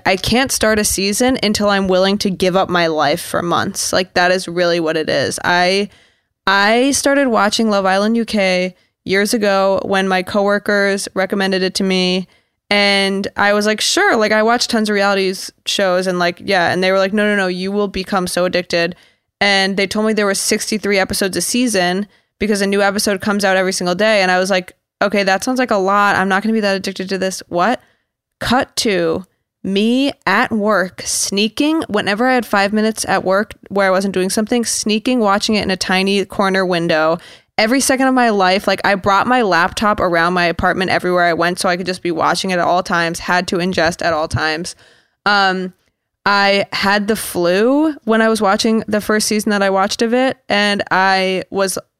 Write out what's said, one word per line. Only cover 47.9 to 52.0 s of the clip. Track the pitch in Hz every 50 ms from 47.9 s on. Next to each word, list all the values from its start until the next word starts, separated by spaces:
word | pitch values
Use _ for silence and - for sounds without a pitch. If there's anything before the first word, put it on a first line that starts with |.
| 285 - -
when | 220 220 226
I | 220 226
was | 220 214
watching | 220 - - 220 - 226 220 220 -
the | - 214 208
first | - - 214 214 -
season | - 220 214 208 220
that | 208 202
I | 196 196
watched | 190 190 190 208 - -
of | 233 226 240
it, | 254 262 269 262 _ _ -
and | 202 202 208 208 202 196 - -
I | 170 185 190 190 190 190 185 190 190 180 - -
was | - 196 196 185 - - - _ _ _